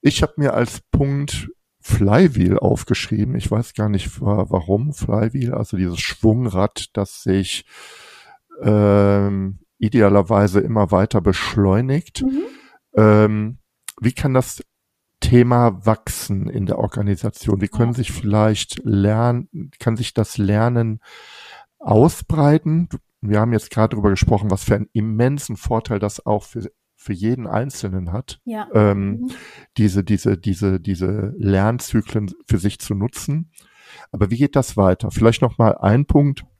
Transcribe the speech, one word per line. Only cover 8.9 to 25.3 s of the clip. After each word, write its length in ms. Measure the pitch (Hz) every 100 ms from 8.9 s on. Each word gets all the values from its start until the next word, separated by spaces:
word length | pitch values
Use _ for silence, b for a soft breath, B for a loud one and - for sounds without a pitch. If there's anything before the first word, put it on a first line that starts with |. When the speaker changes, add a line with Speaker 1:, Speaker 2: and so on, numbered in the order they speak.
| 101 101 101 101 98 95 98 _ _
Speaker 1:
idealerweise 840 | 107 120 101 101 90 104 101 95
immer 300 | 95 113 98
weiter 280 | 98 101 113
beschleunigt. 1000 | 92 92 - - 101 98 131 143 - -
Speaker 2:
Mhm. 220 | 262 269 440 B B B _ -
Speaker 1:
Ähm, 640 | 107 107 107 107 107 127 _ _ - -
wie 140 | 113
kann 200 | - 139
das 300 | 131 127 - - _ _ _ _ _
Thema 680 | - 123 120 123 120 95 101
wachsen 640 | 110 - - - 98 98
in 160 | - 98
der 120 | -
Organisation? 840 | 104 - 101 95 110 - - 98
Wie 60 | 98
können 240 | - 120
Speaker 2:
Ja. 40 | 120
Speaker 1:
sich 140 | 117
vielleicht 680 | - 104 104 107 104 - -
lern-, 640 | - 101 101 110 120 123 - 156 143 _
kann 160 | - -
sich 160 | 117
das 240 | - 104 -
Lernen 600 | 98 104 117 123 113 110 B B B B B B B _
ausbreiten? 1080 | 311 107 147 - - 156 147 156 160 160 175
Du, 80 | - _ _
wir 180 | 104 107
haben 140 | 117
jetzt 160 | 113 -
gerade 260 | - 110 104
drüber 140 | 104
gesprochen, 420 | 95 - 107 107
was 140 | 98 -
für 100 | 104
einen 140 | 110
immensen 640 | 107 107 107 123